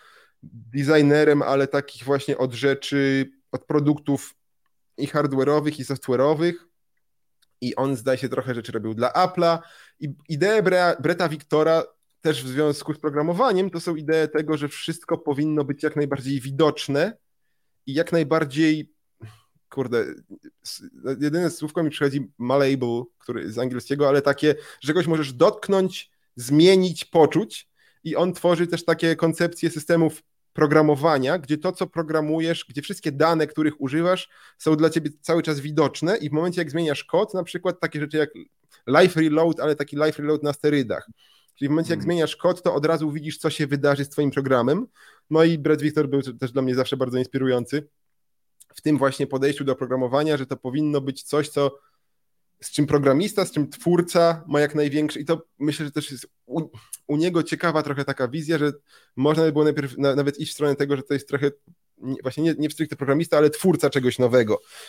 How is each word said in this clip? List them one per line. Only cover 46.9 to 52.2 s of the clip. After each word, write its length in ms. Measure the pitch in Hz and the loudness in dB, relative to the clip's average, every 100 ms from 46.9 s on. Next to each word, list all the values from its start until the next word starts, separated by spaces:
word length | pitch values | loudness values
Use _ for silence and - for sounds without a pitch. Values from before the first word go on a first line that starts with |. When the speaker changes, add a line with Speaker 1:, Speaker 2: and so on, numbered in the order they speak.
| 135 | -2
Speaker 1:
bardzo 220 | 127 127 | -2 -2
inspirujący 720 | 127 135 131 123 120 147 147 _ _ _ _ _ _ _ - | -2 -2 0 0 -2 -6 -8 _ _ _ _ _ _ _ -20
w 60 | - | -6
tym 180 | 156 143 | 0 2
właśnie 280 | 135 131 135 | 2 0 -4
podejściu 380 | 131 139 139 | 0 -2 -2
do 120 | 135 131 | -2 -2
programowania, 600 | 123 131 123 135 156 147 | -2 -2 0 0 0 -2
że 100 | 131 | -4
to 100 | 127 | -8
powinno 440 | 127 135 151 147 | -6 -4 -2 -2
być 220 | 135 131 | -4 -10
coś, 260 | - 147 147 | -4 -2 -2
co, 300 | 143 139 - _ _ _ _ | 0 -2 -2 _ _ _ _